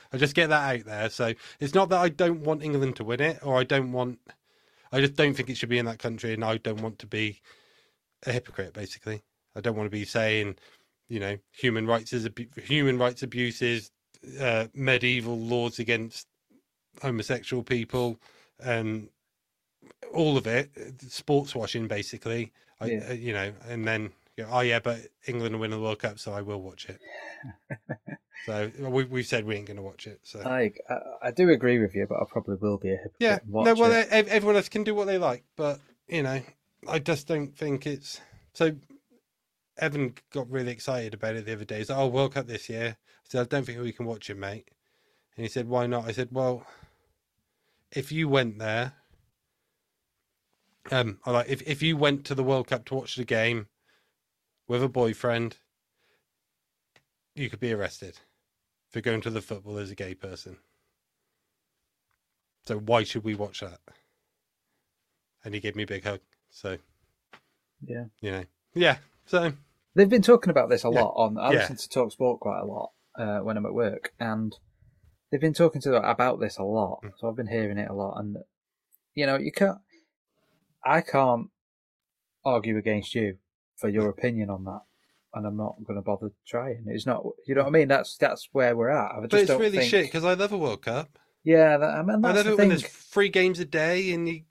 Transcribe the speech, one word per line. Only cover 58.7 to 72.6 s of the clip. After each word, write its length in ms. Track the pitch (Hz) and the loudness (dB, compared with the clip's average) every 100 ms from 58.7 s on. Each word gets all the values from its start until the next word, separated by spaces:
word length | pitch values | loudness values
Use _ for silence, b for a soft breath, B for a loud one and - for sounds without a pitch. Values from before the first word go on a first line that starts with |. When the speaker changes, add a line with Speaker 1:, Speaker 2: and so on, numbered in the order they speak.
| _ _ | _ _
Speaker 1:
for 100 | 117 | -6
going 200 | 117 113 | -2 -2
to 80 | 117 | -4
the 120 | 110 | -8
football 360 | - 104 101 104 | -8 -12 -10 -10
as 120 | 101 | -10
a 40 | |
gay 200 | 101 95 | -10 -12
person. 440 | 92 98 90 95 95 _ _ _ _ _ _ _ _ _ _ _ _ _ _ _ _ _ _ _ _ - | -12 -14 -14 -18 -20 _ _ _ _ _ _ _ _ _ _ _ _ _ _ _ _ _ _ _ _ -8
So 120 | 107 | -6
why 260 | 107 117 | 2 2
should 200 | 104 120 | 2 -4
we 100 | 110 | -4
watch 260 | 104 104 - | -4 -6 -8
that?" 200 | 95 87 _ _ _ _ _ _ _ _ _ _ _ _ _ _ _ _ | -14 -16 _ _ _ _ _ _ _ _ _ _ _ _ _ _ _ _
And 100 | 113 | -10
he 60 | 104 | -6
gave 160 | 104 101 | -6 -6
me 80 | |
a 20 | 104 | -6
big 180 | 98 | -6
hug. 160 | 104 98 _ _ _ | -6 -8 _ _ _
So, 280 | - 98 90 _ _ _ _ _ - _ _ _ - | -12 -10 -10 _ _ _ _ _ -20 _ _ _ -18
Speaker 2:
Yeah. 260 | 135 120 117 _ | -12 -12 -12 _
Speaker 1:
you 100 | 107 | -8
know, 120 | 95 90 _ _ | -8 -10 _ _
yeah. 240 | 170 170 131 - _ - | 2 4 4 -2 _ 0
So 260 | 180 170 139 _ _ _ | 2 2 -4 _ _ _
Speaker 2:
They've 140 | 175 196 | 6 6
been 140 | 240 | 8
talking 280 | 202 233 185 | 8 8 8
about 180 | 147 113 | 4 4
this 160 | 123 | 2
a 60 | 120 | 4
Speaker 1:
Yeah. 100 | 120 | 4
Speaker 2:
lot 100 | 107 - | 4 4
on, 220 | 110 107 | 2 2
I 140 | 127 | 4
Speaker 1:
Yeah. 60 | 127 | 4
Speaker 2:
listen 160 | 98 127 | 2 -4
to 120 | - | -4
Talksport 500 | 135 117 - 127 117 | 0 0 0 0 0
quite 200 | 107 98 | -4 -4